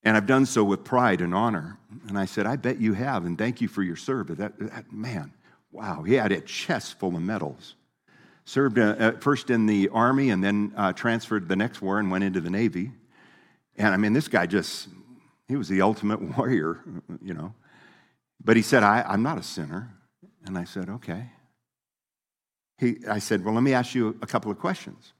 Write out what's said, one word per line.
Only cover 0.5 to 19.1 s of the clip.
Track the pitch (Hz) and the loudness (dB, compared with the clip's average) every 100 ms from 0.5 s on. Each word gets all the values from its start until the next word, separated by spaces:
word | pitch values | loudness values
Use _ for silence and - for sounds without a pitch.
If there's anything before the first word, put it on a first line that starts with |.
| 120 | 4
with | 104 95 | 2 2
pride | - 127 123 92 | 0 2 2 2
and | 87 | 0
honor." | 92 113 92 80 - _ 117 - | 0 0 -2 -8 -16 _ -20 -8
And | 101 | -4
I | 95 | -4
said, | - 104 | -2 -2
"I | 131 | -2
bet | 123 127 | -2 0
you | 113 | 0
have, | 98 131 120 | 0 -2 -4
and | 87 85 | -4 -2
thank | 110 117 | -2 -2
you | 120 | -4
for | - | -2
your | 95 82 | -4 -4
service." | - 131 95 80 | -4 -4 -4 -6
That, | 104 - | -8 -8
that | 104 - 117 | -12 -12 -16
man, | 107 113 107 73 _ _ _ _ | -12 -8 -8 -10 _ _ _ _
wow, | - 107 78 | -14 -10 -8
he | 80 | 0
had | 131 107 | 2 2
a | 95 | 0
chest | - - - 135 - - | -4 -10 -4 -4 -4 -6
full | 95 87 | -4 -2
of | |
medals. | 90 110 76 65 - - _ _ _ _ - _ | -4 -4 -6 -10 -20 -20 _ _ _ _ -20 _
Served, | - - 135 110 | -4 2 2 4
uh, | 107 104 | 4 4
at | 113 113 | 2 4
first | - 131 - | 0 0 2
in | 117 | 2
the | 107 104 98 | 4 4 2
Army | 117 120 135 135 | 4 2 4 2
and | 95 | 2
then, | 98 104 104 104 | 2 0 -2 0
uh, | 98 | -2
transferred | 92 117 117 - 107 85 | 0 0 -2 0 -4 0
the | 98 | -2
next | 113 - | -2 -4
war | 95 101 | -2 0
and | 101 | 0
went | 92 | 0
into | 98 92 | 0 -2
the | 85 | -2
Navy. | 95 113 85 110 127 _ _ _ _ _ _ _ - | 0 0 -2 -8 -10 _ _ _ _ _ _ _ -2
And, | 107 | 2
I | 92 | 2
mean, | 107 | 2
this | 120 156 | 2 2
guy | 104 | 0
just, | 87 98 - - - 90 - - _ _ _ | 2 0 -2 -10 -14 -20 -20 -20 _ _ _
he | 135 | -6
was | 87 | -2
the | 95 | 2
ultimate | 95 110 104 107 | 2 2 -2 -4
<laughs> | 95 - | -4 -2
warrior, | 117 123 78 85 - 85 - 90 | 0 0 0 -6 -10 -16 -14 -14
you | 95 | -12
know. | 82 87 113 _ _ - _ _ _ _ _ | -10 -12 -14 _ _ -20 _ _ _ _ _
But | 110 113 | 6 6
he | |
said, | 107 131 | 8 6
"I, | 104 110 | 6 4
I'm | - | 2